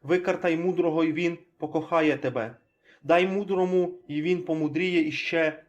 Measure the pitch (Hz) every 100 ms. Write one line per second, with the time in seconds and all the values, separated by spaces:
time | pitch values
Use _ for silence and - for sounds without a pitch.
0 | 139 180 185 175 175 160 180 175 165 160
1 | 160 151 170 170 _ - 156 160 156 165
2 | 156 135 131 123 110 - _ _ _ _
3 | 139 170 185 196 196 185 185 180 180 -
4 | - 147 160 180 175 160 151 156 185 175
5 | 156 135 - 165 156 156